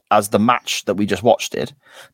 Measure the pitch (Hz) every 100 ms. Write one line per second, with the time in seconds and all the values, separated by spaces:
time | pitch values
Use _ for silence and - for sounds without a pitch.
0 | _ 104 104 104 110 123 - - - 98
1 | 101 98 117 - - - - - _ -
2 | -